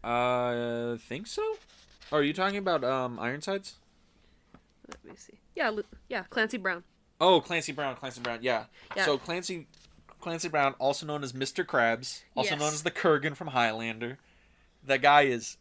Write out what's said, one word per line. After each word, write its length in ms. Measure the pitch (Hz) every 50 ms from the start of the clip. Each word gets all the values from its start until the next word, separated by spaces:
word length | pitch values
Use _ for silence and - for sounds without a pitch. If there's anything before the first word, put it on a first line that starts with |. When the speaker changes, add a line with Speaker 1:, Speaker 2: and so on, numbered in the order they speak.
| -
Speaker 1:
Uh, 880 | 117 120 120 123 123 123 123 123 123 120 120 120 120 120 117 120 120 120
I 20 | 117
think 280 | - - 120 139 214
so. 300 | - - - 427 440 440 - - _ - - - _ - _ - -
Are 100 | 151 151
you 100 | 143 143
talking 260 | 151 185 185 196 196 202
about, 260 | 196 190 170 151 127
um, 340 | 123 135 131 127 123 120 110
Ironsides? 560 | 113 120 131 151 - - 196 196 196 - - _ _ _ _ _ _ _ _ _ _ _ _ _ _ _ - - _ _ _ _ - -
Speaker 2:
Let 160 | - - _
me 120 | - -
see. 180 | - - - - _ _ _ _
Yeah, 140 | 359 302 226
Lu-, 120 | 214 208 208 _ - - _ _
yeah, 140 | 254 208 180
Clancy 320 | - - 247 220 220 254
Brown. 280 | 226 185 190 180 175 - _ _ _ _ _ _ _
Speaker 1:
Oh, 200 | 160 185 185 160
Clancy 320 | - - 175 165 - -
Brown, 240 | 139 143 147 135 123
Clancy 240 | - 139 131 120 123
Brown, 180 | 120 123 117 113
yeah. 240 | 120 127 120 110 107 - _ - - - -
Speaker 2:
Yeah. 100 | 202 190
Speaker 1:
So 140 | 160 143 135
Clancy, 480 | - - 170 180 180 - 185 170 147 _ - - - - - - - - - _
Clancy 280 | - 170 165 165 - 170
Brown, 260 | 156 147 139 139 131 -
also 260 | 131 139 143 - 160
known 180 | 151 147 147 143
as 100 | 131 123
Mister 300 | 131 135 - - - 180
Krabs, 580 | - - 135 117 113 113 117 131 - - - - _ _
also 140 | 127 135 - 156
known 120 | 147 147
Speaker 2:
Yes. 80 | 151 151
Speaker 1:
as 80 | 151 156
the 60 | 175
Kurgan 440 | - - - 175 151 143 139 160 143
from 140 | - 175 151
Highlander. 720 | 131 127 120 113 110 113 113 113 113 110 120 120 135 - _ _ _ _ _ _ _ _ _ _ _ _ -
That 180 | 135 135 131
guy 200 | 123 143 143 147
is 340 | 143 135 123 117 113 - - _